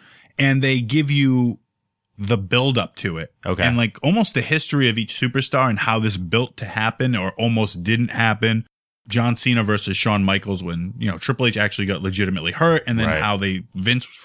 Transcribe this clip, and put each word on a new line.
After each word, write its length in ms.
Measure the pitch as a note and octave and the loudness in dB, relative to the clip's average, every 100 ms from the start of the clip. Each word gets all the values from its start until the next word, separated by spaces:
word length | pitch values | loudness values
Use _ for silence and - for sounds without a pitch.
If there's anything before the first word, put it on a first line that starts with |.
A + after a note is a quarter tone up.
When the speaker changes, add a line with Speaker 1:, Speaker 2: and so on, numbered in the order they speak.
| - - _ - | -20 -20 _ -2
Speaker 1:
And 240 | C#3 C3+ | 2 4
they 180 | C3+ C3 | 4 2
give 300 | A2+ D3 C#3+ | 2 0 2
you 480 | C#3+ C3+ B2+ A#2+ - _ _ _ _ _ - | 2 4 4 2 -2 _ _ _ _ _ -10
the 200 | G2+ A#2 | -2 -2
build 400 | G2 B2 C3+ A#2+ | 2 0 2 0
up 180 | F2 - | -2 -4
to 220 | G2+ D#2+ | -6 -6
it. 140 | D#2+ _ | -8 _
Speaker 2:
Okay. 180 | - F#2 | -6 0
Speaker 1:
And, 140 | A#2+ A#2+ | 2 2
like, 220 | A#2 - | 0 0
almost 320 | C#3+ G#3+ G#3 | 0 2 2
the 60 | C3 | 0
history 460 | A2 D#3 - C#3+ B2+ | 0 -2 0 2 2
of 100 | A2+ | 2
each 160 | A2 | -4
superstar 540 | - B2 C3+ C3 C#3 C3 | -2 -2 -2 -2 0 2
and 100 | G#2+ | 0
how 180 | - A2+ | 0 2
this 180 | A2 F#2+ | 0 -2
built 400 | F2 A2+ B2+ - | 0 0 0 -6
to 60 | |
happen 500 | G#2 A2 A2 - C3 A#2 | -8 -2 -2 0 -2 0
or 160 | F#2 | -2
almost 500 | - A#2 A2+ G#2 F2+ | -2 0 2 0 -2
didn't 260 | F2 A#2 A#2+ | -2 0 0
happen. 580 | - A#2 G#2+ A2+ A2+ A#2 _ _ _ - | 0 0 2 2 0 -2 _ _ _ -4
John 260 | A2+ A#2+ | 0 0
Cena 300 | A#2 B2+ A#2+ | 0 2 2
versus 320 | G#2 G#2+ - F#2 | 2 0 0 -2
Shawn 260 | A#2 G#2 | 0 2
Michaels 400 | G2 G2 G2 F#2 | 2 0 0 -6
when, 320 | F2 E2+ F2+ A#2 | -4 -6 -6 -6
you 140 | A2+ | -6
know, 80 | D#2+ | -4
Triple 280 | - A#2 B2 | -4 0 0
H 100 | A2 | 2
actually 300 | G#2 - G2 | -2 -2 -4
got 160 | F2+ | -2
legitimately 500 | F#2+ F#2 F#2+ F#2 E2 | -2 -2 -2 -2 -4
hurt, 320 | - E3 D#3+ - | 0 2 2 0
and 120 | A2+ | -2
then 80 | A2+ | 0
Speaker 2:
Right. 120 | D#2 | 0
Speaker 1:
how 160 | G#2+ G2+ | 0 0
they, 280 | G2 F#2+ - | -2 -4 -6
Vince, 320 | F#2+ G2 B2 - - | -4 0 0 -2 -18